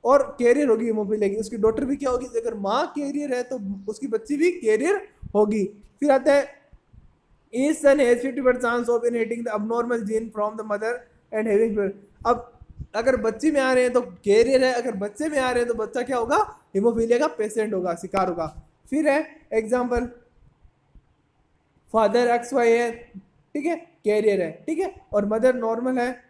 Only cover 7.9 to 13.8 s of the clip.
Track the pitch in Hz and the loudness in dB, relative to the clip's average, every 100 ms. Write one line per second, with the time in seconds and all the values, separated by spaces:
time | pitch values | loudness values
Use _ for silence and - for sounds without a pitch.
7.9 | 277 247 240 262 262 254 247 247 240 233 | 4 4 2 0 0 0 2 0 -2 0
8.9 | 240 240 240 226 233 233 214 214 233 233 | 0 0 -2 -4 -4 -6 -4 -2 -2 -2
9.9 | 240 202 220 226 214 208 220 214 208 220 | -4 -2 -4 -6 -4 -4 -4 -6 -4 -4
10.9 | 240 - _ _ 214 220 202 226 208 196 | -6 -10 _ _ -4 0 2 2 0 -2
11.9 | 196 - _ 233 240 - _ - - - | -4 -18 _ -2 -2 -2 _ -20 -18 -8
12.9 | 208 233 254 220 220 311 294 262 254 | -4 0 0 -2 -2 0 0 2 2